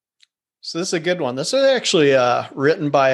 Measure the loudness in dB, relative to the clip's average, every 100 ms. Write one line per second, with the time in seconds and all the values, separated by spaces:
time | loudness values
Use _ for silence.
0 | _ _ _ _ _ _ -12 -8 -4 -4
1 | -2 -4 -4 -6 -4 0 2 0 0 2
2 | 4 4 2 0 -4 -2 0 0 0 2
3 | 2